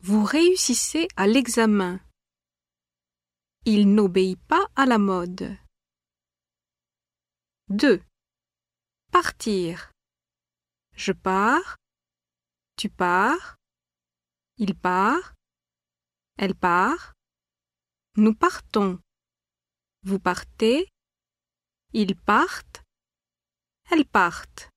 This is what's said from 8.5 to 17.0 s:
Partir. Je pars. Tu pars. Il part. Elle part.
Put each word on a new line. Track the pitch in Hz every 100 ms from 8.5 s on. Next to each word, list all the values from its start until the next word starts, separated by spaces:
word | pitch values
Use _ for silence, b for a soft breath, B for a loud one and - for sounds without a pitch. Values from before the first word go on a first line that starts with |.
| _ _ _ _ _ _
Partir. | 359 339 - - 196 170 175 - _ _ _ _ _ _ _ _ _ _
Je | - -
pars. | 180 - 190 208 285 - - _ _ _ _ _ _ _ _ _ -
Tu | 208
pars. | - 180 180 208 330 - - _ _ _ _ _ _ _ _ _ _
Il | 202
part. | 190 180 180 196 330 370 _ _ _ _ _ _ _ _ _ _ -
Elle | 196
part. | - 185 175 196 330